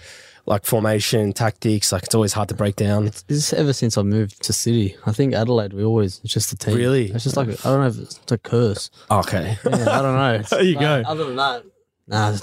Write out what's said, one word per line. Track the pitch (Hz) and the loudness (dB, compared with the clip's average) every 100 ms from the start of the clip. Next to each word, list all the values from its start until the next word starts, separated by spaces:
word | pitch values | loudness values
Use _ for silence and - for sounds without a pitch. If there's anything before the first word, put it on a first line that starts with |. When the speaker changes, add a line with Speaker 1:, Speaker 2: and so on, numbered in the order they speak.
| - - - - - | -20 -20 -20 -16 -2
Speaker 1:
like, | 101 - | -2 0
formation, | 110 110 107 - 117 101 | 0 2 0 0 0 0
tactics, | - 110 - 113 104 - | 0 -2 0 0 0 0
like, | 92 | -2
it's | - 113 | 0 2
always | 104 | 2
hard | 107 98 | 0 -4
to | - | -2
break | 104 - | -2 0
down? | 101 104 104 | 0 2 0
Speaker 2:
It's, | - - | -4 -4
it's | 147 151 | -2 0
ever | - 143 | 0 0
since | 131 117 110 | 0 0 0
I | |
moved | 101 110 104 - | 2 2 0 -4
to | - | -4
City. | - 117 117 95 - 110 | -2 0 2 0 -2 -4
I | |
think | 110 139 | 0 0
Adelaide, | 101 117 117 101 | 0 2 0 0
we | 98 | -2
always, | 110 113 98 - | 0 2 0 -4
it's | 113 | -6
just | 113 - | -4 -4
a | 110 | -6
team. | 107 120 | -2 0
Speaker 1:
Really? | 123 135 101 | 2 2 0
Speaker 2:
It's | 117 | -4
just | 131 139 | -2 -2
like, | 120 | -4
I | - 123 | -4 0
don't | 139 | 2
know | 131 | 2
if | 110 | -2
it's | - - - | -12 -16 -4
a | 120 | -4
curse. | - 120 113 92 - - - | 0 2 2 0 -8 -16 0
Speaker 1:
Okay. | 104 - 95 87 110 247 | 0 2 -2 -2 -2 -2
Speaker 2:
Yeah, | 233 302 - | 0 2 2
I | |
don't | 135 131 | 2 2
know. | 135 110 104 | 2 2 0
Speaker 1:
<laughs> | |
There | - | 2
you | 185 139 | 2 2
Speaker 2:
But | 151 143 | 2 2
Speaker 1:
go. | 151 | 0
Speaker 2:
other | 156 143 | -4 -4
than | 127 | -2
that, | 139 120 104 _ _ _ - | -2 -4 -12 _ _ _ -6
nah, | 107 107 104 | -2 0 2